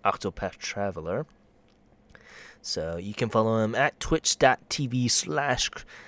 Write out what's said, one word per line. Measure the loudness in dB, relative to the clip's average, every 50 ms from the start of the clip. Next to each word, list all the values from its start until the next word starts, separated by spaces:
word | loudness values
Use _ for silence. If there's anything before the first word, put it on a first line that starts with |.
| 0
Octopath | 0 0 0 -2 -6 -6 -6 -6 -8 -8 -8
Traveler. | -10 -8 -6 -4 -4 -4 -4 -6 -6 -4 -4 -4 -6 -8 -14 _ _ _ _ _ _ _ _ _ _ _ _ _ _ -20 -20 -20 -20 -20 -20 -20 -20 -20 -20 -12
So | -8 -6 -4 -4 -4 -4 -4
you | -6 -6 -8 -4
can | -2 -2 2
follow | 4 4 4 4 4 4 2
him | 2 2
at | 2 2 2 0 -2
twitch | -2 0 0 0 2 0 2 4
dot | 6 4 4 2 -2 -6
T | -4 -4 -2
V | -2 0 0 2 2
slash | 2 2 0 0 -2 0 0 0 0 0 -2 -4 -4 -8 -16 -16 -18 -20 -20